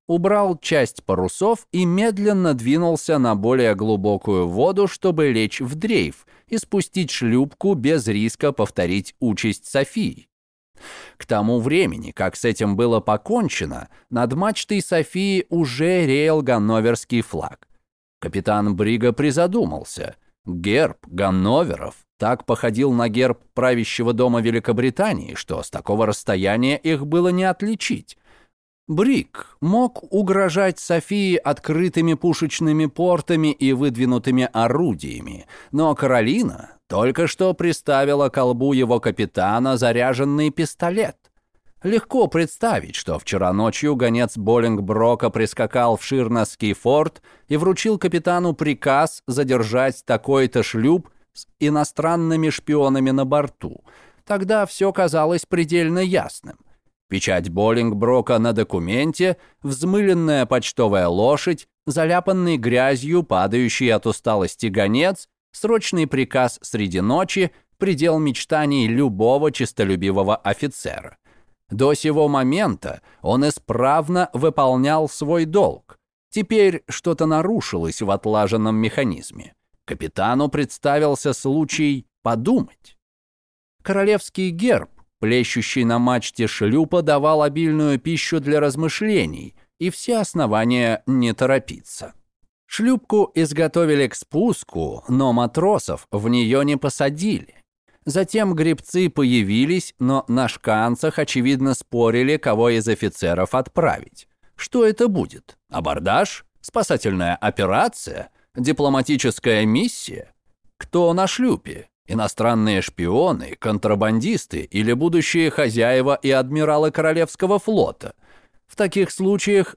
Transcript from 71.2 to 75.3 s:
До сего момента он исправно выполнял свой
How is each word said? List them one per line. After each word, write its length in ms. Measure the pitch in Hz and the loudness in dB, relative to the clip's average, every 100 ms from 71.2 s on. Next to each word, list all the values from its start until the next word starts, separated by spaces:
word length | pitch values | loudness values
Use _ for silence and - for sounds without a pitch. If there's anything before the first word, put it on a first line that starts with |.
| _ _ _ _ - | _ _ _ _ -10
До 240 | 104 135 | 0 2
сего 340 | 147 156 151 151 | 2 0 2 2
момента 760 | 139 127 160 202 101 - - _ _ | 2 0 0 0 -2 -8 -12 _ _
он 260 | 80 120 147 | -2 2 2
исправно 800 | - - 110 127 156 151 180 180 | -2 -4 0 2 2 0 0 -2
выполнял 760 | 123 156 151 135 127 135 156 151 | 0 0 2 2 2 2 2 0
свой 360 | - 147 | -4 -2